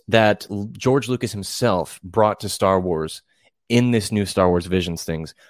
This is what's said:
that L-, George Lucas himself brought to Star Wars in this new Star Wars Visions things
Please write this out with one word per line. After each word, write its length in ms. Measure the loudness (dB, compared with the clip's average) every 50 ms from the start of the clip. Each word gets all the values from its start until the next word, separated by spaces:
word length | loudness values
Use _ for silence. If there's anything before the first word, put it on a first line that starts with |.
| _ 0
that 380 | 4 4 4 4 4 0 -4 -8
L-, 180 | -8 -8 -8 -8
George 360 | -10 -2 0 2 2 2 0 -2
Lucas 240 | -4 -4 -4 -6
himself 680 | -6 -8 -10 -10 -6 -2 0 2 2 0 -2 -4 -10 -16
brought 380 | -18 -4 2 2 2 2 2 -2
to 80 | -6 -8
Star 320 | -4 0 2 2 2 2
Wars 420 | 0 0 -2 -4 -4 -6 -10 -14 _ _ _ _ _ _ _ _ _ _
in 220 | 2 2 4 4
this 200 | 2 0 0 0
new 160 | -2 -2 -2
Star 220 | 0 2 2 2 4
Wars 180 | 2 0 0
Visions 380 | 0 -2 -2 -2 -2 -6 -8 -8
things 300 | -8 -8 -8 -8 -12 -16 _ _ _